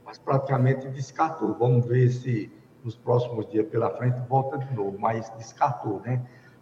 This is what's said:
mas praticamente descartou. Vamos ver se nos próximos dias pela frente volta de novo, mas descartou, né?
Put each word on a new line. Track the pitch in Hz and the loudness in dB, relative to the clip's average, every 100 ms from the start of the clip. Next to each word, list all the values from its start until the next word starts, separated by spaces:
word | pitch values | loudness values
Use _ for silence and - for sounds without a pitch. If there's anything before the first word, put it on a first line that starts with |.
mas | - - | -20 -12
praticamente | - 135 135 131 127 - 139 | 0 0 2 2 4 2 -2
descartou. | 135 135 - 160 165 - | -8 -8 -2 -2 0 -4
Vamos | 104 123 123 117 | 2 4 4 4
ver | 127 123 | 4 4
se | - 127 113 92 - - - | 4 -2 -4 -4 -12 -20 -14
nos | 117 - | -12 -8
próximos | 123 120 120 113 104 | 0 2 2 -4 -4
dias | 110 107 | 0 0
pela | 120 107 | 0 0
frente | - 123 123 - | 0 0 0 2
volta | 135 131 143 | 2 2 -4
de | 131 | -6
novo, | 120 98 98 | -4 -4 -2
mas | 113 113 110 - | -2 -2 -6 -14
descartou, | - - 147 - - 95 | -14 -2 0 0 -4 -6
né? | 113 127 - - - - | -2 -2 -4 -14 -20 -16